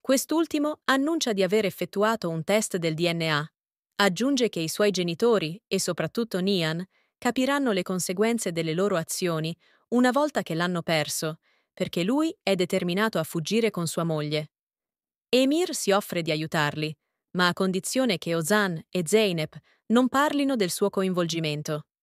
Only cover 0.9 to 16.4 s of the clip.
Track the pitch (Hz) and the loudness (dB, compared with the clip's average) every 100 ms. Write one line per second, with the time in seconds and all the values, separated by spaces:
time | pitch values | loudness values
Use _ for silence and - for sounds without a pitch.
0.9 | 262 277 330 254 202 185 214 208 - 180 | 2 2 0 0 0 2 2 0 -2 -6
1.9 | - 214 226 175 165 156 202 214 190 165 | 0 0 0 -2 -6 0 0 0 -2 -2
2.9 | 156 170 170 165 151 151 _ _ _ _ | 0 0 0 0 0 -2 _ _ _ _
3.9 | _ 202 175 240 277 226 185 160 - 208 | _ 2 2 0 2 0 0 -4 2 2
4.9 | 185 175 165 202 214 156 175 _ 190 - | 2 -2 0 2 2 0 -6 _ -4 -2
5.9 | 175 160 - 233 190 185 202 160 165 190 | -2 -2 -2 -4 -2 0 2 0 -2 -6
6.9 | _ _ _ 240 240 254 285 269 190 180 | _ _ _ -2 0 0 2 2 0 0
7.9 | 185 - 185 220 233 190 170 160 156 202 | -4 -2 2 2 0 -2 -2 -2 0 0
8.9 | 185 160 - 180 160 160 170 _ _ _ | 0 -2 -2 -2 0 -2 -8 _ _ _
9.9 | 240 254 247 302 - 190 160 175 180 165 | 4 4 4 0 -2 -4 -2 0 -2 0
10.9 | 160 151 - 160 160 _ _ _ - 180 | 0 0 -4 -6 -8 _ _ _ -6 -4
11.9 | - 175 277 320 - - 196 180 190 180 | -2 0 0 0 -2 -2 0 0 0 -2
12.9 | 175 220 190 160 170 151 214 220 190 165 | 0 0 -2 -4 -4 -2 0 0 -2 -4
13.9 | - 170 156 151 151 156 _ _ _ _ | -2 -2 -2 -2 -4 -6 _ _ _ _
14.9 | _ _ _ _ 247 262 302 359 294 - | _ _ _ _ 2 4 2 0 -2 2
15.9 | 196 - 180 165 156 | 2 2 -4 -2 -2